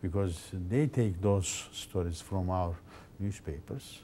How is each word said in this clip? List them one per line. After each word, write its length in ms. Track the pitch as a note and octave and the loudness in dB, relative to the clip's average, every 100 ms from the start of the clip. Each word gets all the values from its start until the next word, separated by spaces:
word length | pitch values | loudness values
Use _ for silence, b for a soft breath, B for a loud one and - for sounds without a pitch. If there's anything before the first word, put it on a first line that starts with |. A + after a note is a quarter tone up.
because 480 | F#2 F#2+ F#2+ E2 - | 0 2 2 0 -6
they 340 | F#2 F2+ A#2 D3 | -6 0 4 4
take 340 | C3 A2 F2 | 4 2 4
those 460 | G2+ G2+ F#2+ - - | 4 4 2 -4 -8
stories 480 | - - F#2+ F2 E2 | -12 -4 -2 0 -2
from 280 | - F#2+ F2+ | -4 -2 2
our 260 | F#2 F2 E2+ B B B - | 2 0 -2 B B B -4
newspapers, 800 | G2 G2+ - D2 - C#3 - - | -4 -4 -6 -8 -8 -10 -10 -18